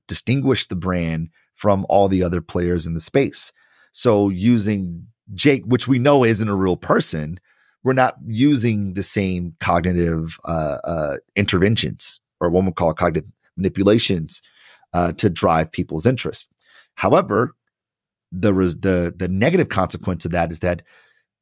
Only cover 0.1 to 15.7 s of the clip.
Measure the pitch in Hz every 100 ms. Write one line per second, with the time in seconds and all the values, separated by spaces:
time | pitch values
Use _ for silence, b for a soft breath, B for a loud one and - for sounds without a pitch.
0.1 | 80 - 135 131 127 - 92 90 90 82
1.1 | 80 82 _ _ - 107 98 - 101 98
2.1 | 92 90 87 - 90 87 87 82 82 -
3.1 | 139 135 - - _ b b b - 123
4.1 | 104 101 90 113 120 101 104 90 85 -
5.1 | _ - 98 147 135 92 123 127 131 135
6.1 | 143 117 107 110 98 95 87 - 160 -
7.1 | 80 76 90 _ _ _ _ 127 131 127
8.1 | - 113 110 143 135 117 104 98 92 92
9.1 | 107 95 90 87 80 - 85 90 87 85
10.1 | 82 82 - - 80 76 67 - 82 73
11.1 | 69 _ 101 98 92 98 113 69 - -
12.1 | - _ - 87 90 95 - 85 78 87
13.1 | 80 - _ _ - 95 98 98 113 -
14.1 | 90 76 - b b b b b 87 87
15.1 | 85 104 82 92 82 80